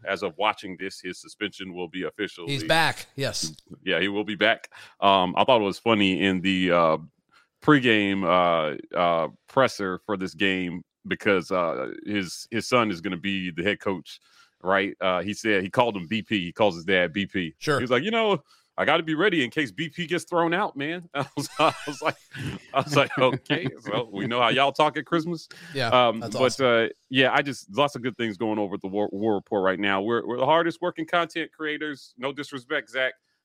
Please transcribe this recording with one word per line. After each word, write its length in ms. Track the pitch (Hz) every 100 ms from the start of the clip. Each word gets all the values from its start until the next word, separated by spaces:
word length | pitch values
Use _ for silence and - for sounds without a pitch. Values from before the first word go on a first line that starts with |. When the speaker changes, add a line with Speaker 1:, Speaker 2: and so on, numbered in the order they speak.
| -
Speaker 1:
as 160 | 95
of 100 | 95 80
watching 380 | 107 101 98 85
this, 200 | 95 -
his 200 | 92 87
suspension 500 | 80 - 104 - 95
will 160 | 87 87
be 160 | 92
officially 480 | 85 - 98 - 85
Speaker 2:
He's 120 | 139
back. 420 | 107 160 151 - - -
Yes. 380 | 131 - 80 76 _ -
Speaker 1:
Yeah, 160 | 92 85
he 80 | 95
will 160 | 101
be 100 | 101 101
back. 340 | 104 113 - - - -
Um, 340 | 98 98 90 87
I 60 |
thought 180 | 104 120
it 40 | 101
was 120 | 92
funny 460 | 117 110 98 90
in 180 | 98 92
the, 300 | 92 92 90
uh, 260 | 85 82 78 80 _ _ _ _ _
pregame, 600 | - 147 120 107 101 98
uh, 720 | 90 90 87 82 78 71 - -
uh, 300 | 87 85 78 - _
presser 520 | - 123 - 98 90 -
for 120 | 98
this 160 | 92
game 500 | - 98 92 90 - - _ 98
because, 440 | 92 107 95 78
uh, 400 | 92 85 64 64 50 -
his, 400 | 104 87 - -
his 180 | 113 -
son 220 | 123 110
is 120 | 87
gonna 160 | 95 90
be 340 | 98 98 90
the 100 | 80
head 180 | 92 98
coach, 400 | 107 92 - - _ _ _ _
right? 320 | 92 98 98 -
Uh, 220 | 95 90
he 120 | 95 101
said, 260 | 110 98
he 80 | 95
called 260 | 123 120 104
him 120 | 80
B 160 | 107
P. 200 | 90 104 87
He 60 |
calls 220 | - 107 85
his 100 | 82
dad 280 | 92 87
B 140 | 80 95
P. 260 | 98 85 -
Speaker 2:
Sure. 180 | - -
Speaker 1:
He 60 |
was 80 | 127
like, 100 | 123
You 60 | 190
know, 300 | 226 220 175 - _ _ -
I 80 | 190
gotta 180 | 165
be 120 | 160 156
ready 280 | 208 170
in 60 | 120
case 200 | 156 135
B 180 | 92 160
P 180 | - 160
gets 160 | 170
thrown 300 | - 175 170
out, 220 | 170 214 139
man. 300 | 143 175 170
<laughs> 20 |
I 120 | 143 143 -
was, 140 | 139 -
I 140 | 156 - -
was 160 | 139
like, 140 | 156 - _ 135 - - -
I 80 | 135
was 140 | 143 139
like, 200 | 127 -
"Okay, 500 | 131 127 - 147 180 -
so 280 | 107 107 113
we 140 | 98 107
know 140 | 120
how 60 | 117
y'all 220 | 123 139
talk 260 | 131 151 151
at 80 | -
Christmas." 420 | 170 160 165 - - 170 139
Speaker 2:
Yeah, 140 | 117
Speaker 1:
Um, 300 | 123 120 110
Speaker 2:
that's 140 | 110 123
Speaker 1:
but, 80 |
Speaker 2:
awesome. 220 | 131 - 131
Speaker 1:
uh, 220 | 117 113 - _
yeah, 240 | 131 127
I 80 | 131
just, 280 | 143 123 - 101
lots 200 | 143 127
of 60 |
good 140 | 120 107
things 200 | 113 95
going 200 | 113 107
over 160 | 101 98
at 60 |
the 60 | 95
War, 220 | 101 104
War 240 | 98 110 98
Report 280 | - 104
right 160 | 95 92
now. 220 | 101 98
We're, 240 | 104 117 -
we're 120 | 123
the 80 | 131
hardest 360 | 160 170 160
working 240 | 175 160 160
content 460 | 175 160 165 151
creators. 600 | - 156 151 151 135 - -
No 140 | 131
disrespect, 580 | 139 139 139 117 151 113
Zach. 240 | 123 131 - _ _